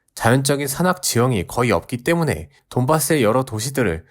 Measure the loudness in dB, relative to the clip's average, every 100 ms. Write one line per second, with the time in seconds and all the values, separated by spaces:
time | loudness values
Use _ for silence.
0 | _ -2 2 2 2 -2 -2 -2 0 0
1 | -2 0 2 0 -2 0 2 0 -2 -6
2 | -2 0 0 -4 -8 _ -6 -2 2 2
3 | 2 2 4 2 0 -4 -4 -2 0 -2
4 | -10